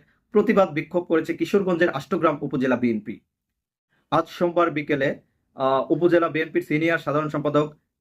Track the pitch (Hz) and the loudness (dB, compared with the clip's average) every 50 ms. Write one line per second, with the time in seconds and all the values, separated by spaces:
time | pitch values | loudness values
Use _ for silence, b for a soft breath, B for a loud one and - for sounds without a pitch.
0 | - _ _ _ _ _ - 214 202 - 220 196 190 170 147 151 156 - - 175 | -6 _ _ _ _ _ 0 2 2 4 4 4 4 2 0 -6 -8 -4 -4 -4
1 | 175 - 170 160 160 160 165 - 170 165 - 196 196 190 180 160 175 - - 147 | -2 0 0 0 0 -2 -4 -4 -2 0 0 0 2 0 2 2 2 0 0 -4
2 | - - 196 170 156 160 151 147 147 131 147 131 127 131 123 117 123 120 113 107 | -6 -4 -2 0 0 0 0 -2 -4 -6 -4 -2 0 0 0 0 0 0 -2 -2
3 | 107 - - - _ _ _ _ _ _ _ _ _ _ _ _ _ _ _ _ | -6 -10 -14 -16 _ _ _ _ _ _ _ _ _ _ _ _ _ _ _ _
4 | _ _ - 156 165 - - - 180 175 170 175 170 165 147 151 147 - 147 139 | _ _ -2 -2 -2 -2 -4 -4 -4 0 2 2 0 0 0 -4 -4 -2 -2 0
5 | 131 151 208 - - _ _ _ _ _ _ - 135 135 135 135 127 - 170 151 | 0 -2 -2 -6 -10 _ _ _ _ _ _ -2 0 2 2 0 2 0 0 2
6 | 175 170 165 170 170 165 143 156 160 156 156 170 175 - 151 151 165 165 165 160 | 4 4 4 4 2 0 -2 -4 -4 -2 -4 -4 -2 -2 -2 0 0 0 0 -2
7 | - 147 139 151 156 151 156 151 147 151 147 147 151 151 - _ _ _ _ _ | -2 -2 -2 -2 -2 -2 -4 -4 -2 0 0 0 0 0 -4 _ _ _ _ _